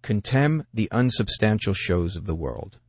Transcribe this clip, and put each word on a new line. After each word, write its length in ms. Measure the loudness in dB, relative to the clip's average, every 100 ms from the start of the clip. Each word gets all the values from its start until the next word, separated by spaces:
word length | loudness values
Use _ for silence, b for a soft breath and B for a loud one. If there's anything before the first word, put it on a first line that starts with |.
Contemn 640 | -2 -2 0 2 2 0 -4
the 160 | -4 -2
unsubstantial 840 | 2 2 2 0 2 2 2 0
shows 420 | -2 0 0 0 -4
of 100 | -6
the 80 |
world. 460 | -6 -6 -8 -12 -16